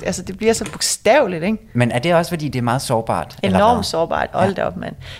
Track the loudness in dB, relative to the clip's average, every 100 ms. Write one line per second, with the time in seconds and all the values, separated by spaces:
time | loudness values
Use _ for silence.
0 | -6 -6 -8 -2 0 0 -2 -6 -4 0
1 | 4 4 4 0 -2 -4 -2 0 2 2
2 | 2 2 2 -2 -4 -2 0 0 0 -2
3 | 0 -2 -4 -4 0 4 4 4 0 -2
4 | 0 0 -2 0 0 0 -4 -4 -10 -12
5 | -14